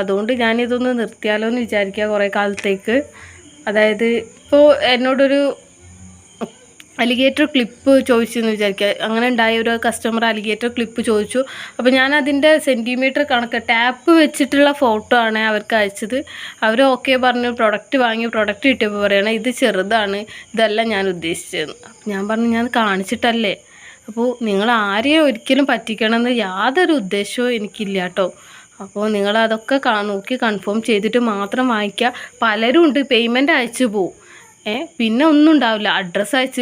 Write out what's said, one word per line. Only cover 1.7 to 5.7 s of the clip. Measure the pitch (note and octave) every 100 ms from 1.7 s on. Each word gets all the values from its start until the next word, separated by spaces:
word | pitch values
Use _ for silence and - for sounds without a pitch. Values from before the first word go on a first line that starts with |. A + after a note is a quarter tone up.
| G#3 G3 G3 G#3+
കുറേ | G#3 G3+ G3+
കാലത്തേക്ക്. | G3+ G3+ G#3 F#3+ A3 B3+ D4 - - - - - -
അതായത് | G#3 G#3+ G#3 A#3 A#3 A#3 -
ഇപ്പോൾ | - C#4+ D4 C#4+ A#3+
എന്നോടൊരു | B3+ B3+ C4 C#4 C#4 C#4 - -